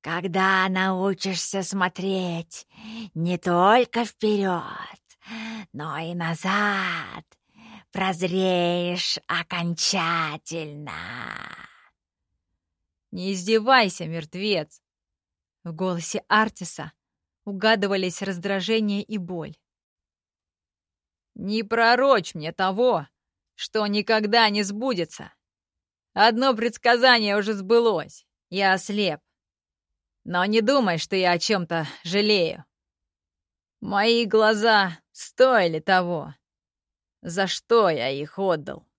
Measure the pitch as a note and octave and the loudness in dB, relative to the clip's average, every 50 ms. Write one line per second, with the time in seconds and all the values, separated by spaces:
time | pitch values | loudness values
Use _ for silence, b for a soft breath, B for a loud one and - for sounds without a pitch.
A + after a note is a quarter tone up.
0 | - D3 E3 F3 F3 F#3+ E3 F#3+ F#3+ F#3+ F#3+ F#3+ F#3 F#3+ F#3 F#3 F#3 F#3+ F#3+ F#3 | -6 -6 -6 -4 -4 -2 0 0 2 2 2 2 2 0 0 0 0 0 0 0
1 | F#3+ G3 F#3+ - - F#3+ F#3 E3 - - - G3 F#3 - - G3 F#3 F#3 - - | 0 -2 -2 -2 -4 -6 -4 -4 -4 -4 -4 -2 -2 -2 0 0 0 -2 -2 -4
2 | F3+ G3 F#3+ F#3+ F#3 F3+ E3+ E3 E3 _ - - - B B B A3 A3 A3 A3+ | -4 -2 -2 -2 -2 -4 -4 -6 -8 _ -14 -20 -20 B B B -18 -16 -14 -14
3 | A3+ F#3+ B D#3 E3 F3 F3+ E3+ - F#3 F3 F3 F3+ G3 A3 B3+ B3 - - A#3 | -14 -12 B -4 -2 -2 -2 -2 0 0 2 4 6 6 6 6 4 2 -2 -4
4 | A#3+ G#3 - _ - G#3+ G#3 G3+ G3 F#3+ F3+ E3+ - - - - - - - _ | -4 -4 -6 _ 0 0 0 2 0 0 -2 -4 -6 -10 -14 -14 -14 -16 -18 _
5 | _ _ _ _ B B A3+ A3+ A3 A3 A3 A3 G3+ B _ B2+ D3 D#3+ D3 D3+ | _ _ _ _ B B -14 -12 -12 -12 -12 -12 -14 B _ -12 -10 -8 -8 -8
6 | E3 E3 F3 F3 E3+ E3 E3+ D#3 - F#3 G3 G#3 G#3 G#3 G3+ G3 F#3 F#3 F3 E3 | -6 -6 -6 -6 -4 -4 -4 -4 -2 -2 0 0 0 0 -2 -2 -4 -4 -6 -6
7 | D#3 - - - - _ _ _ B B B G#3+ A3 A3+ A3 G#3+ B B _ G3 | -10 -12 -14 -18 -18 _ _ _ B B B _ -20 -20 -20 -20 B B _ -4
8 | F#3+ F#3+ F#3 E3 F3+ F3+ F3 F#3+ F#3+ F#3 F#3 F3 F3 F3 F3 F3 F3 F3 F3 F3+ | -2 -2 -2 -2 -4 -2 0 0 2 2 2 2 2 2 0 0 -2 -4 -4 -4
9 | - - - - _ _ E3+ E3+ E3+ _ - F3 E3+ E3+ E3+ D#3+ - - - G3 | -4 -4 -4 -6 _ _ -6 -6 -4 _ -6 -6 -4 -4 -4 -2 -2 -2 0 0
10 | E3+ E3 E3+ E3 D#3+ D#3 D3 D#3 _ - D#3+ E3 D#3 D3+ D3 D3 D3 C#3 E2+ D#2 | -2 -2 -2 -2 -2 -4 -6 -10 _ -10 -10 -10 -10 -10 -12 -14 -14 -12 -12 -12
11 | E2+ - A#2+ B2 - A#1+ A1 - G1+ - - - - - _ _ _ _ _ _ | -12 -12 -12 -12 -12 -12 -12 -12 -14 -14 -16 -18 -20 -20 _ _ _ _ _ _
12 | _ _ _ _ _ _ _ _ _ _ _ _ _ _ _ _ _ _ _ _ | _ _ _ _ _ _ _ _ _ _ _ _ _ _ _ _ _ _ _ _
13 | _ _ - F#3 F3+ F#3+ G3 F#3 F3 G3+ A3 A3 G#3+ A#3+ C4+ B3+ A3+ F#3+ E3+ - | _ _ -12 -8 -6 -4 -4 -4 0 2 2 2 4 6 6 6 6 4 0 -6
14 | F3 D#3+ E3 E3 D#3 D#3+ - F3+ G3 G#3+ G3+ E3+ D3+ - - - _ _ _ _ | -8 -8 -8 -8 -8 -10 -10 -6 -2 -2 -2 -2 -2 -6 -14 -20 _ _ _ _
15 | _ _ _ _ _ _ _ _ _ _ _ _ _ E3+ E3 D#3 F#3 F#3 F3+ E3+ | _ _ _ _ _ _ _ _ _ _ _ _ _ -14 -8 -4 -4 -2 -2 -4
16 | D#3+ - - G#3 - _ G#3 G#3+ A3 G#3+ - - F3+ E3 - - C#3+ D#3 _ _ | -6 -6 -6 -6 -2 _ 2 2 2 2 -2 -10 -10 -10 -8 -10 -12 -14 _ _
17 | _ _ _ _ _ _ _ _ _ G#3 G3+ F#3+ F#3+ A3 A3+ G#3+ F#3+ G3 G3 G3 | _ _ _ _ _ _ _ _ _ -12 -8 -2 2 2 2 2 2 0 0 0
18 | F#3+ F#3 E3+ - G3+ F#3+ F#3+ F3 E3+ G3+ G3 G3 F3 F#3 A3+ A3+ A3 G#3 G3+ G3+ | -2 -4 -6 -6 -6 -6 -6 -6 -4 -4 -4 -4 -2 0 0 0 0 0 -2 -4
19 | - _ G#3+ G#3 F3 E3+ F#3 E3+ D#3 - D#3 _ _ _ _ _ _ _ _ _ | -4 _ -8 -8 -6 -6 -8 -10 -10 -10 -14 _ _ _ _ _ _ _ _ _
20 | _ _ _ _ _ _ _ _ _ _ _ _ _ _ _ _ _ _ _ _ | _ _ _ _ _ _ _ _ _ _ _ _ _ _ _ _ _ _ _ _
21 | _ _ _ _ _ _ _ - - F#3+ G#3+ A3+ A3+ G3+ A#3 A#3 A#3 A3+ A#3+ B3 | _ _ _ _ _ _ _ -12 -8 -4 -4 -4 -2 -2 0 2 4 4 4 4
22 | C4 C#4 C4+ G#3+ E3 - - E3+ D3+ D#3+ E3 - F#3+ F#3 F#3+ G3+ B3 B3+ A3+ E3 | 4 4 4 2 2 -4 -10 -8 -8 -8 -4 -2 -2 -2 0 2 2 2 2 2
23 | C#3+ _ _ _ _ _ _ _ _ _ _ - - - _ A3 G#3 G#3 G3+ G#3 | -2 _ _ _ _ _ _ _ _ _ _ -14 -14 -4 _ -2 -2 0 0 -2
24 | G#3 - A3+ A3 G#3+ G#3 G#3 A#3 A3+ G#3+ G#3 G#3 G#3 F#3+ G3+ G#3+ A#3+ C4+ B3 F3+ | 2 2 2 2 2 2 4 4 4 4 2 0 -2 -2 -4 -4 -2 -2 0 -2
25 | E3+ - - - - - _ _ _ _ _ _ _ _ _ _ _ _ _ _ | -2 -4 -6 -16 -16 -18 _ _ _ _ _ _ _ _ _ _ _ _ _ _
26 | _ _ _ F#3+ G#3 A3+ A3+ A3 C4 C4+ B3 G#3+ A3+ A#3 A3+ - _ A#3+ A#3+ A#3+ | _ _ _ 4 4 4 4 4 2 2 2 2 0 -4 -4 0 _ 2 4 6
27 | A#3 C4 B3 A#3 G#3+ G#3 G3+ G#3 G3+ G#3 A3 G3 F#3+ F#3 A#3 A#3 A#3 A3+ G3+ D#3+ | 6 6 6 6 4 0 0 0 0 -2 -4 -6 0 2 4 4 4 4 2 0
28 | D3 - - - _ _ _ _ _ _ F3 F#3+ G3 F#3+ F#3 F#3+ - - G3+ G#3 | -4 -8 -14 -20 _ _ _ _ _ _ -4 0 2 2 2 2 0 -4 -2 0
29 | G#3 F3+ D3+ - _ _ _ _ _ _ _ _ _ _ _ _ _ _ _ _ | 0 0 -2 -4 _ _ _ _ _ _ _ _ _ _ _ _ _ _ _ _
30 | _ _ _ _ _ - E3+ F3+ F3+ G3+ G#3+ A3+ G#3+ A3+ C#4 C#4+ B3 G3 E3+ D#3+ | _ _ _ _ _ -4 -2 0 0 2 2 2 2 4 2 4 2 2 0 -2
31 | - - - F#3+ F#3 F3+ F3 E3+ - - A3 F#3+ F3 D#3+ E3+ E3 D#3 D3 B B | -4 -4 -2 0 2 2 2 2 2 0 -2 -2 -2 -2 -4 -4 -4 -6 B B
32 | B E3+ F3 G3+ G#3 G#3 G#3+ G3 E3+ D#3+ - - - _ _ _ _ _ _ _ | B -4 -2 0 2 2 2 2 2 0 -4 -8 -16 _ _ _ _ _ _ _
33 | _ _ _ _ _ _ _ _ _ _ _ _ _ _ _ _ - F#3+ G3+ G3+ | _ _ _ _ _ _ _ _ _ _ _ _ _ _ _ _ -10 -4 0 2
34 | G#3 A3+ A#3 A#3 A#3 G3+ G3 A3 A3 G#3+ A3 G#3 G#3 A#3 A3 G#3 G3 F3+ E3 - | 4 4 4 4 2 4 4 4 6 6 4 4 4 4 4 4 4 2 -2 -10
35 | _ _ _ - - - - - B3+ C4 B3+ A3 F#3 E3+ D#3+ D#3 - - F#3+ F#3 | _ _ _ -14 -14 -14 4 4 6 6 6 4 4 2 0 -2 0 2 2 2
36 | F3+ F3 F3 D#3 C#3+ D#3 D3 _ _ _ _ _ _ _ _ _ _ _ _ _ | 2 0 -4 -6 -6 -10 -16 _ _ _ _ _ _ _ _ _ _ _ _ _
37 | _ _ _ _ _ E3+ E3 F#3+ F#3+ F3+ - - _ _ A#3 A#3 G#3+ F3+ D#3+ C3+ | _ _ _ _ _ -6 -2 -2 -2 -2 -2 -8 _ _ 4 6 6 4 2 2
38 | A#2 C3+ C#3 C#3 D3 D3+ - - G3 F#3+ E3+ D#3 C#3 C#3 C#3 - _ _ _ | -2 -2 -2 -4 -6 -8 -6 -4 0 0 0 -2 -2 -10 -14 -14 _ _ _